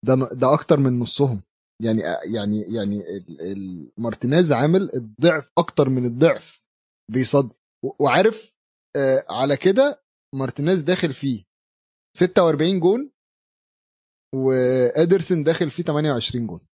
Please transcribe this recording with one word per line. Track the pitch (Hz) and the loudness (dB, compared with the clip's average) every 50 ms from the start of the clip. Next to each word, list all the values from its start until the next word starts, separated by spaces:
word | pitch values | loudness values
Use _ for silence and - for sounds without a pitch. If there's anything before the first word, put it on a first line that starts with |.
| - | 2
ده | 131 131 | 2 2
ن-، | 131 131 120 - 127 | 2 0 -4 -2 0
ده | 131 127 147 | 2 2 2
اكتر | 151 - - 165 143 | 2 2 0 2 2
من | 139 131 123 120 | 2 0 0 0
نصهم. | 120 - - - 143 139 117 98 - _ _ _ _ _ _ _ 110 | -4 -6 -2 -2 -2 -2 -2 -6 -10 _ _ _ _ _ _ _ -4
يعني، | 113 110 110 - | -2 -2 -2 -2
آه، | 85 87 - - 87 107 | -4 -6 -6 -6 -6 -6
يعني، | 110 101 101 104 107 | -4 -4 -2 -4 -4
يعني | 101 85 107 113 101 101 101 104 92 78 92 98 | -4 -6 -6 -6 -4 -4 -4 -6 -8 -8 -10 -12
ال-، | 90 90 82 71 | -12 -16 -16 -12
ال-، | 80 92 98 98 98 92 90 85 71 60 _ - | -10 -10 -10 -10 -10 -12 -12 -14 -16 -18 _ -8
مارتينيز | 113 120 117 - - 120 143 165 180 160 | -8 -8 -6 -6 -4 0 2 2 4 4
عامل | 143 117 131 151 170 190 196 - - | 2 2 2 2 2 2 0 -2 -6
الضعف، | 131 117 110 107 - 135 170 160 156 143 _ _ - | -8 -10 -10 -6 0 2 2 2 2 -6 _ _ -2
اكتر | 160 - _ - 147 135 | -2 0 _ 2 2 2
من | 135 127 123 | 2 0 -2
الضعف | 123 117 123 151 165 131 - - - - - _ _ _ _ _ _ _ _ _ - | -2 0 2 2 2 2 0 -6 -14 -16 -18 _ _ _ _ _ _ _ _ _ -6
بيصدي. | 107 127 127 - - 143 139 113 _ _ _ _ _ _ - | -4 -4 -2 2 0 0 0 0 _ _ _ _ _ _ -10
و-، | 135 - _ 143 | -10 -4 _ 2
وعارف، | 135 120 147 190 147 147 - - - _ _ _ _ _ _ _ _ _ | 2 4 4 4 2 0 -2 -14 -18 _ _ _ _ _ _ _ _ _
آه، | 143 139 135 131 135 - - | -2 0 2 2 0 0 -4
على | 87 117 131 143 143 - | -4 -2 0 0 0 2
كده | - 185 196 226 269 294 285 _ _ _ _ _ _ _ - | 2 2 4 4 2 2 0 _ _ _ _ _ _ _ -8
مارتينيز | 135 135 131 - - 143 160 190 180 147 | -6 -6 -6 -4 -4 0 0 0 0 0
داخل | 143 180 - - 160 131 | -2 -2 0 0 -4 -4
فيه | - - 139 123 104 _ _ _ _ _ _ _ _ _ _ _ _ _ _ _ - | -4 -4 -4 -4 -4 _ _ _ _ _ _ _ _ _ _ _ _ _ _ _ 0
ستة | 180 180 185 196 180 | 0 2 4 4 4
وأربعين | 165 156 139 156 175 196 185 | 4 2 2 0 0 0 2
جون، | 165 180 202 247 285 277 _ _ _ _ _ _ _ _ _ _ _ _ _ _ _ _ _ _ _ _ _ _ _ _ - | 2 2 2 2 -2 -8 _ _ _ _ _ _ _ _ _ _ _ _ _ _ _ _ _ _ _ _ _ _ _ _ -6
وادرسون | 135 131 131 131 127 127 123 127 131 123 120 - 147 160 170 190 190 170 - 185 165 147 | -2 0 2 2 4 2 2 4 4 2 2 4 2 4 4 4 2 2 0 -2 0 2
داخل | 151 160 - 180 151 | 0 0 0 -2 -4
فيه | - - 170 | -4 -6 -4
تمانية | - 151 147 151 151 | -2 -2 0 0 0
وعشرين | 139 120 110 - - 123 117 107 | -2 -2 -4 -4 -6 -6 -6 -6
جون. | 85 87 _ _ | -8 -12 _ _